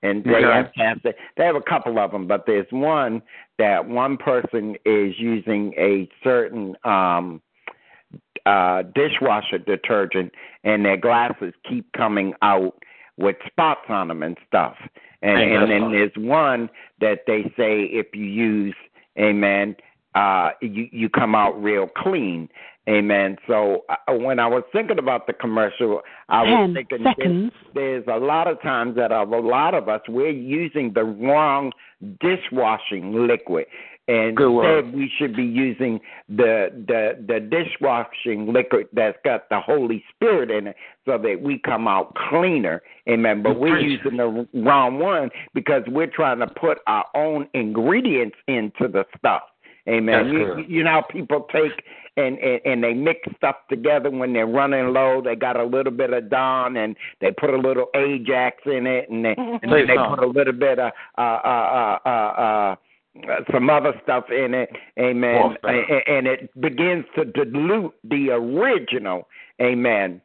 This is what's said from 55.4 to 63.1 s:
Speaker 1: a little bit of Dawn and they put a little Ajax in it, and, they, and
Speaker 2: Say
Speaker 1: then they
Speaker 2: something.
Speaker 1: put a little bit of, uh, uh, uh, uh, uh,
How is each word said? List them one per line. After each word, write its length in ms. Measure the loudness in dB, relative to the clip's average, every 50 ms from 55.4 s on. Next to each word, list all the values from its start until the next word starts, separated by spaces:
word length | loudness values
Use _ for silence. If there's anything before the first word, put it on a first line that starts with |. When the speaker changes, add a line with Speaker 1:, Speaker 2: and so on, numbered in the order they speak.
| -2 -2 0 -2
Speaker 1:
a 60 | -2
little 260 | 0 0 0 -2 -2
bit 220 | -2 -2 -2 0 0
of 160 | -2 -2 0
Dawn 480 | 0 0 2 2 0 0 -2 -2 -2 -4
and 180 | -4 -4 -6 _ -14 -20 -14 _
they 100 | -2 -2
put 180 | -2 0 0 0
a 80 | 0 2
little 300 | 0 0 0 0 -2 -2 0
Ajax 600 | 0 0 0 -2 -4 -2 -2 0 0 0 -2 -2 -6 -6
in 220 | -4 -2 -2 0 0
it, 220 | -2 -2 -2 -4
and, 160 | -6 -2 -2
they, 100 | -2 -2 -2
and 220 | -4 -6 -6 -6 0
Speaker 2:
Say 60 | 2
Speaker 1:
then 180 | 4 4 6 4
they 80 | 4
Speaker 2:
something. 200 | 4 4 0 0
Speaker 1:
put 80 | 0 0
a 40 | 2
little 260 | 2 2 2 2 0
bit 260 | 0 2 0 2 2
of, 120 | 0 -2 -4 -8 -18 -16 _ -2
uh, 40 |
uh, 800 | 0 0 0 0 0 0 0 2 0 0 0 2 2 0 0 0 _
uh, 40 | 0
uh, 0 |
uh, 640 | 0 0 0 0 0 0 0 2 2 2 2 0 -2 -4 _ _ _ _ _ _